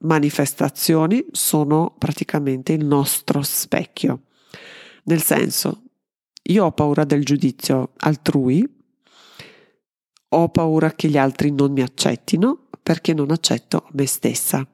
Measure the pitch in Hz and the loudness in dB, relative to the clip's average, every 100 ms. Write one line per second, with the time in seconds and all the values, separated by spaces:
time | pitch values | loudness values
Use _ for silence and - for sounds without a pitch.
0 | 156 160 147 - 139 - 135 - - 160 | 0 2 2 0 -2 -2 -4 -2 0 2
1 | 160 226 - - - 156 147 151 170 - | 2 0 -2 -6 -2 0 2 2 0 -2
2 | - 143 - 156 139 131 131 156 151 143 | -4 -4 -4 -4 -2 -2 -2 0 2 2
3 | 139 - - 143 143 - - - - - | 0 -2 -2 -2 -2 -6 -4 -4 -4 -4
4 | 277 - _ _ _ - - - - - | -4 -4 _ _ _ -20 -20 -20 -20 -10
5 | - 165 - 147 123 - - 208 247 _ | -2 0 2 0 0 -2 -4 -6 -12 _
6 | _ _ _ - - 185 175 - 151 143 | _ _ _ -10 0 2 2 2 0 2
7 | 151 147 139 143 135 120 - 135 131 - | 2 0 0 0 0 -2 -2 -2 -2 -4
8 | - 151 - 143 127 139 262 _ _ _ | -2 -2 0 0 2 2 0 _ _ _
9 | _ _ - - - - _ _ _ _ | _ _ -20 -20 -20 -20 _ _ _ _
10 | _ _ _ 156 170 - 165 156 160 - | _ _ _ 0 2 2 0 2 0 0
11 | 160 147 135 - 147 139 139 139 127 - | 0 2 0 0 0 2 0 0 -2 -2
12 | - 117 - 160 220 294 _ - - 165 | -4 -4 -2 0 2 0 _ -8 -4 -2
13 | - 160 143 160 - 117 - - - 139 | 0 0 0 0 0 -2 -2 -4 -4 -4
14 | 139 - - 120 - 143 135 | -2 -2 -2 -2 -2 -4 -4